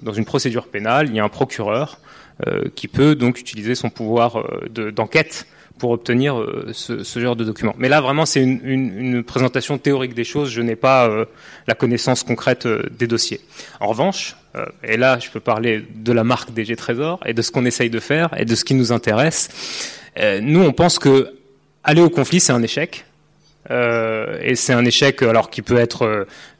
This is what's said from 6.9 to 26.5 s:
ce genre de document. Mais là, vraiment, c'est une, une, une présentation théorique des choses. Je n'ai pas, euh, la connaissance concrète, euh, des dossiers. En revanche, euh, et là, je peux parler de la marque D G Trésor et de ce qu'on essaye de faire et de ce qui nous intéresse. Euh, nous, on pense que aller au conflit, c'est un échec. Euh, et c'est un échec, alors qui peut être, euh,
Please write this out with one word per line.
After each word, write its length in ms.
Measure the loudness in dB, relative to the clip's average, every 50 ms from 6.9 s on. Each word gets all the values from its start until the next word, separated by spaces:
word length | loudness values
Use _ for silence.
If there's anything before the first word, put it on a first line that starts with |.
| -8 -8 -8
ce 160 | -8 -6 -4
genre 160 | -2 -2 -2
de 80 | -2 -4
document. 300 | -6 -4 -4 -4 -4 -2
Mais 140 | 0 2 4
là, 100 | 4 4
vraiment, 240 | 4 2 2 0 0
c'est 180 | 2 2 2
une, 180 | 2 2 2 0 -2
une, 340 | -2 -2 -2 -2 -2 -4 -4
une 240 | -4 -2 -2 -2
présentation 540 | -2 -2 -2 0 0 0 0 -2 -4 -4 -4
théorique 380 | -2 0 0 0 0 -2 -4 -4
des 100 | -6 -6
choses. 260 | -4 -4 -4 -4 -4
Je 120 | -4 -4
n'ai 140 | -2 -2 -2
pas, 320 | 0 2 4 4 6 4 4
euh, 180 | 2 0 -4 -4 -8 -20 -20 -20 -20 -10 -2
la 80 | -2 -2
connaissance 480 | 0 2 0 0 0 2 0 0 0
concrète, 420 | 0 -4 -4 -2 0 0 0 0 0
euh, 180 | -2 -2 -2 -4 -6 -4 -4
des 80 | -2
dossiers. 340 | 0 0 0 -2 -2 -6 -10 _ _ -20 -20 -20 -18 -12 -6
En 80 | -4 -2
revanche, 480 | 0 0 0 0 0 -4 -8 -10 -12 -16 _ _ -10
euh, 80 | -10 -10 -10 -10 _
et 140 | -4 -2 0
là, 220 | 4 4 4 4 2
je 100 | -2 -8
peux 120 | -10 -6
parler 440 | -2 -2 0 0 2 0 0 0 -4 -8 -14
de 180 | -6 0 2
la 120 | 2 4 4
marque 300 | 2 0 0 -2 -8 -6
D 100 | -6 -4
G 100 | -4 -6
Trésor 460 | -6 -4 -6 -4 -4 -4 -4 -6 -6 -6
et 80 | -6 -2
de 80 | -2
ce 80 | -2 -2
qu'on 160 | -2 0 0
essaye 240 | 0 0 0 -2 -2
de 100 | -2 -4
faire 300 | -2 -2 0 0 0 0 -2 -2
et 80 | -2
de 80 | 0 0
ce 100 | 0 0
qui 80 | 2
nous 180 | 2 2 2 2
intéresse. 1080 | 2 0 2 2 2 2 2 2 2 -2 -4 -4 -6 -12 -12 -10 -8 -8 -10 -10 -12 -16 -20 -12 -6 0
Euh, 220 | 0 2 2 2
nous, 220 | 2 4 4 6
on 100 | 6 6
pense 260 | 4 4 2 2 2 2
que 360 | 4 6 6 6 4 0 -6 -20 _ _ _ _ _ _ _ _ 0
aller 180 | 2 4 6
au 80 | 6 6
conflit, 300 | 4 2 0 2 2 2
c'est 120 | 4 4
un 100 | 2 2
échec. 420 | 0 0 -2 -4 -4 -6 -8 -14 -20 _ _ _ _ _ _ _ _ _ _ _ -10 -4
Euh, 680 | -2 0 0 0 0 0 -2 -2 -2 -4 -4 -6 -6 -4
et 120 | -2 0 0
c'est 180 | 0 2 2
un 120 | 4 4 4
échec, 380 | 4 4 4 4 4 4 4
alors 280 | 2 4 4 4 2 0
qui 120 | -4 -8
peut 160 | -2 2 2 2
être, 240 | 2 2 0 -2
euh, 220 | -2 -2 0 -2 -4 -6 -10 -20 -20 -20